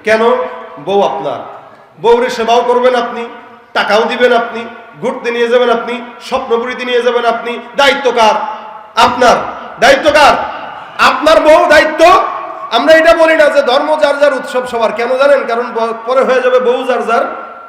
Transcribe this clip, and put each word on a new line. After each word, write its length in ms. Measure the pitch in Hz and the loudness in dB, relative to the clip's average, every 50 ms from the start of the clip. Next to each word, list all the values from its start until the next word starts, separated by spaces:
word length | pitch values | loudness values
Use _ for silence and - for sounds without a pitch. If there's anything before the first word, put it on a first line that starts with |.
| _ | _
কেন? 180 | 214 220 226 226 240 254 254 - - - - - - - 147 143 | 0 0 2 2 0 0 0 -4 -8 -10 -14 -16 -18 -18 -12 -8
বউ 160 | 165 196 202 | -2 0 0
আপনার। 380 | 190 160 - - 151 143 123 107 - - - - - - - - - _ _ - | 0 0 -2 -4 -6 -6 -6 -8 -10 -14 -18 -20 -20 -20 -20 -20 -20 _ _ -4
বউরে 280 | 151 220 240 240 247 254 | 2 2 2 2 2 -2
সেবাও 320 | - - 220 226 233 247 | -4 -4 0 2 2 2
করবেন 340 | 247 247 240 247 254 254 247 | 2 2 0 2 2 2 0
আপনি, 300 | 240 233 - 220 226 233 233 - - - - - - - _ _ | 0 -2 -4 -8 -10 -12 -12 -14 -18 -20 -20 -20 -20 -20 _ _
টাকাও 280 | 233 196 - 202 220 | -4 -2 0 0 0
দিবেন 320 | 226 214 - - 247 247 240 | 0 0 0 0 2 2 2
আপনি, 320 | 226 233 - 220 226 233 - - - - - - 151 | 2 0 -4 -8 -10 -12 -12 -14 -18 -20 -20 -18 -8
ঘুরতে 300 | 147 240 - 254 - 240 | -8 -6 -6 -4 -6 -6
নিয়ে 160 | 233 240 240 | -2 -2 0
যাবেন 220 | 233 240 247 247 240 | 2 2 2 2 2
আপনি, 320 | 233 233 - 226 247 240 - - - - | 0 -2 -4 -6 -8 -10 -10 -14 -18 -18
স্বপ্নপুরীতে 640 | - - 254 262 - - 233 233 240 247 247 - 247 | -12 -6 -6 -6 -2 -2 -2 -2 -2 -6 -8 -8 -6
নিয়ে 160 | 247 247 240 | -2 -2 0
যাবেন 240 | 233 247 240 240 233 | 0 0 -2 0 0
আপনি। 340 | 233 - - - 233 240 226 - - - | 0 -2 -2 -6 -8 -10 -10 -12 -10 -2
দায়িত্ব 360 | - 277 277 269 269 269 247 | 0 2 2 2 0 -2 -2
কার? 220 | 233 233 220 214 202 214 - - - - - - - - - - - | 0 2 2 2 2 0 -4 -8 -10 -12 -14 -16 -18 -18 -20 -10 -2
আপনার। 400 | 220 240 254 247 254 254 233 190 175 - - - - - - - - | 0 0 0 2 2 2 2 2 2 -2 -8 -12 -12 -14 -16 -6 0
দায়িত্ব 320 | 196 254 277 277 - 311 | 2 2 2 4 2 2
কার? 220 | 285 302 285 247 - - - - - - - - - - - - - | 4 4 4 4 4 2 -4 -8 -10 -12 -12 -14 -14 -16 -18 -16 -4
আপনার 440 | - 226 262 269 - - 302 320 311 | 0 0 0 0 2 2 4 4 4
বউ 280 | 294 302 311 349 359 - | 6 6 4 6 6 4
দায়িত্ব। 360 | 294 311 302 311 - - 330 349 320 - - - - - - - - - - - | 4 4 4 2 2 4 4 6 6 4 2 -2 -6 -8 -10 -12 -12 -14 -10 -4
আমরা 220 | 208 240 277 302 320 | -2 0 4 6 4
এটা 200 | 320 320 339 330 | 6 6 4 4
বলি 220 | 330 320 320 320 | 4 4 4 4
না 140 | 311 302 277 | 4 2 4
যে 120 | - 285 | 4 2
ধর্ম 360 | - 240 240 285 294 302 311 302 | 2 2 0 0 0 0 0 0
যার 200 | 294 285 285 285 | 2 0 2 2
যার, 140 | 294 285 262 | 2 0 0
উৎসব 340 | 254 - - - 254 254 | -2 -8 -6 -6 -6 -6
সবার। 240 | - - 233 226 208 | -4 -2 -2 0 0
কেন 260 | 214 220 233 240 262 | -2 -2 -2 -2 0
জানেন? 260 | 254 277 285 285 254 233 | 0 2 2 2 0 0
কারণ 240 | 233 233 233 240 233 214 | -2 -4 -4 -4 -6 -4
ব-, 200 | 226 226 226 226 226 - | -4 -4 -4 -6 -8 -6
পরে 180 | 233 254 269 233 | -2 0 0 0
হয়ে 180 | 208 254 254 | 2 0 0
যাবে 180 | 247 254 254 247 | 0 2 0 2
বউ 240 | - 233 247 262 262 | 2 2 -2 -2 -2
যার 220 | 247 240 233 220 | -4 -4 -4 -2
যার 400 | 214 226 233 - - - - - - - - - | -2 -2 -2 -2 -4 -8 -12 -14 -16 -18 -20 -20